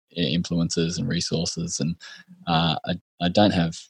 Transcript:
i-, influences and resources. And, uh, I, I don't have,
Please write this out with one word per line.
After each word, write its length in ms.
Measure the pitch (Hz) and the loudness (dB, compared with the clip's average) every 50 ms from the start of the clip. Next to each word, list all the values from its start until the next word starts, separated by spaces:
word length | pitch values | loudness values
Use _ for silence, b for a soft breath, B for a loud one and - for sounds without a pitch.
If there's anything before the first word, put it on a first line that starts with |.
| _ _ - | _ _ -4
i-, 60 | 85 | -2
influences 760 | 87 65 73 90 87 - 87 85 82 82 - - 82 82 90 | -2 0 0 0 0 0 0 0 0 0 0 0 0 0 0
and 100 | 85 - - | -2 -2 -2
resources. 680 | 82 85 82 - - - 85 - - 165 170 170 - - | -2 -2 -2 -2 -2 -2 -2 -2 -4 -4 -6 -4 -4 -4
And, 160 | - 165 170 - B B B B B B 185 - - | -2 -4 -4 -6 B B B B B B -20 -10 -4
uh, 280 | - 82 - - 165 - - - | 0 2 2 4 2 2 0 -2
I, 80 | - 90 - _ _ _ - | -4 -6 -6 _ _ _ -2
I 80 | - 90 | -2 2
don't 220 | 90 - 104 101 95 | 4 6 6 6 6
have, 220 | 90 82 82 85 - - | 4 2 0 -2 -6 -14